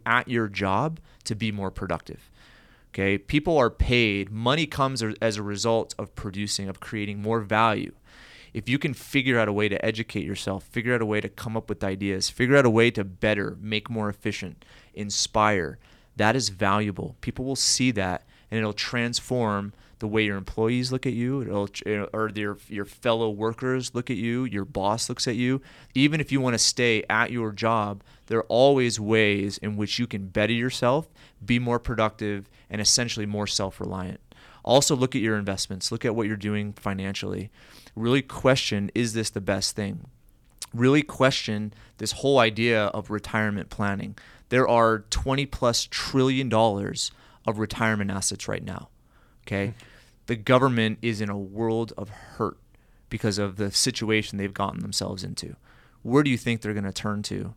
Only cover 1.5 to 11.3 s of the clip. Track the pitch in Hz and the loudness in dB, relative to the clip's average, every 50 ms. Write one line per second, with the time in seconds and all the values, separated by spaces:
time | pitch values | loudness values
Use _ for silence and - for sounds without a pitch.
1.5 | 104 104 98 92 - - 104 90 85 80 - - 76 - - - - - - - | -2 -2 -4 -6 -6 -6 -6 -4 -4 -4 -6 -10 -16 -16 -18 -20 -20 -20 -20 -20
2.5 | - - - - - _ _ _ - - 98 98 101 98 - - 143 147 147 180 | -20 -20 -20 -20 -20 _ _ _ -4 -2 0 2 0 0 0 0 0 0 2 2
3.5 | 165 147 123 113 - - - - 123 120 117 107 98 101 98 95 107 107 117 123 | 4 4 4 4 4 2 2 4 4 4 4 4 2 0 -2 -4 -6 -2 0 0
4.5 | 143 160 160 - - 139 135 135 135 123 117 107 104 - 113 113 104 104 104 104 | 2 2 0 -2 0 0 0 0 0 -2 -4 -4 -2 0 0 0 0 -2 -4 -6
5.5 | 101 98 104 117 113 113 - - - - 104 98 - - - 104 92 101 104 101 | -4 -2 0 2 2 2 0 -2 -6 -10 -10 -10 -10 -10 -10 -8 -6 -4 -4 -4
6.5 | - - 98 95 92 - - - - 107 104 101 101 101 101 107 113 117 107 98 | -4 -4 -6 -8 -10 -10 -12 -8 -6 -6 -4 -6 -6 -6 -2 -2 -2 -2 -2 0
7.5 | 110 107 113 113 107 - - 85 - - _ - - - - - - - - - | 2 4 4 4 2 0 -2 -6 -10 -14 _ -20 -20 -20 -20 -20 -20 -20 -20 -12
8.5 | - - - - 127 147 - 160 - - - - - 139 123 135 123 117 110 104 | -10 -8 -4 -2 0 0 0 -2 -4 -6 -6 -2 0 0 2 4 4 4 2 2
9.5 | 101 104 107 104 98 - - 110 110 110 113 - - 107 73 80 98 - - 101 | 2 2 2 0 0 0 0 -2 -2 -2 -4 -6 -6 -6 -4 -4 -6 -6 -4 -4
10.5 | 95 98 - - - 120 110 120 123 117 113 107 107 107 104 104 | -6 -6 -6 -8 -6 -4 -2 0 0 0 0 0 0 -2 -2 -4